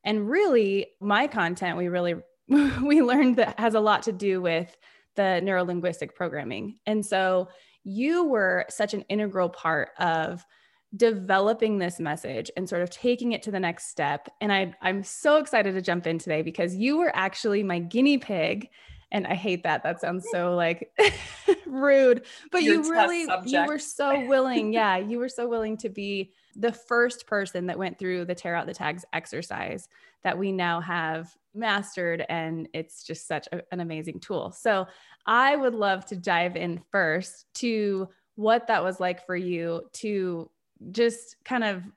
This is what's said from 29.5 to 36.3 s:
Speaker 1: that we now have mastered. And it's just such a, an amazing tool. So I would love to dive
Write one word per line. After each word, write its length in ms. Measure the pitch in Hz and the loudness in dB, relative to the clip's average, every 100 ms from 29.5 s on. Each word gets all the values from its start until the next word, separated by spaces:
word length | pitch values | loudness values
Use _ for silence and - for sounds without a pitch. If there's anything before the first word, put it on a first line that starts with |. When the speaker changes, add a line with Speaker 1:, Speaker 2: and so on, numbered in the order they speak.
| - - - - _ _ _ | -8 -8 -10 -14 _ _ _
Speaker 1:
that 120 | 185 170 | -4 -2
we 140 | 196 | -2
now 300 | 190 175 170 | -2 -2 -2
have 520 | 170 175 160 160 170 _ _ | -4 -4 -4 -6 -10 _ _
mastered. 680 | 208 226 202 202 - 175 170 - | -6 -2 -2 -4 -4 -4 -2 -4
And 400 | 165 160 165 160 | -4 -4 -6 -8
it's 320 | 160 165 - | -10 -10 -16
just 240 | - 165 - | -12 -12 -6
such 180 | 151 - | -8 -6
a, 80 | 175 - | -12 -8
an 80 | 180 | -8
amazing 400 | 170 160 156 - | -6 -8 -8 -12
tool. 320 | - 180 120 | -6 -6 -6
So 380 | - 233 196 185 - - - - | -4 0 0 -2 -12 -20 -10 0
I 280 | 233 269 | 4 4
would 200 | 294 262 | 4 0
love 320 | 233 202 190 190 | 0 0 0 -4
to 100 | 190 | -8
dive 400 | 185 | -2